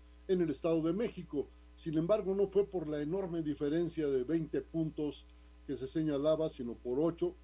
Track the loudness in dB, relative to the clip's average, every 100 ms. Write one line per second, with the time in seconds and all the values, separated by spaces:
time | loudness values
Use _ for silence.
0 | -20 -16 0 2 2 0 0 2 2 0
1 | -2 -4 -6 -4 -4 -8 -20 -12 -4 0
2 | 2 2 2 2 2 4 2 0 -4 -4
3 | -2 -2 -2 -2 -2 -2 0 0 0 0
4 | 0 0 2 -2 0 -4 -4 -2 -2 -2
5 | -4 -6 -14 -20 -20 -20 -8 -6 -4 -2
6 | 0 2 2 2 0 -2 -8 -6 -2 2
7 | 2 2 -4 -4